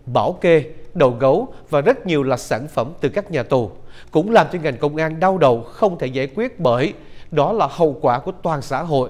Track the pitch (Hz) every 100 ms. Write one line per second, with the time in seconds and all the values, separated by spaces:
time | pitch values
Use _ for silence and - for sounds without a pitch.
0 | - 123 110 180 180 160 131 - - 175
1 | 135 120 135 160 254 - - 147 160 262
2 | 185 151 131 127 - 117 151 - 120 175
3 | 139 202 196 156 117 131 107 - - -
4 | - 156 190 226 156 185 151 120 147 156
5 | 160 160 185 190 139 117 107 - 208 170
6 | 131 131 147 - 254 254 170 120 165 -
7 | - - - 147 147 220 143 160 165 131
8 | 135 120 113 113 - 151 120 135 165 139
9 | 127